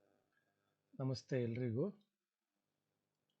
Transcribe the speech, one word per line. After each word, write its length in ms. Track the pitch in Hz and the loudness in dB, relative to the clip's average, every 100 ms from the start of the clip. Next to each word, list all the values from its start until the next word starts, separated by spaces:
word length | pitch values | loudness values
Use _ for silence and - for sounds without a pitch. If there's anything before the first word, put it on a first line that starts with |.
| 101 101 _ _ _ _ _ _ _ - | _ _ _ _ _ _ _ _ _ -2
ನಮಸ್ತೆ 420 | 131 127 - 131 | -2 -2 0 0
ಎಲ್ರಿಗೂ. 480 | 117 117 127 113 190 208 _ _ _ _ _ _ _ _ _ _ _ _ _ _ | 2 0 0 0 0 -4 _ _ _ _ _ _ _ _ _ _ _ _ _ _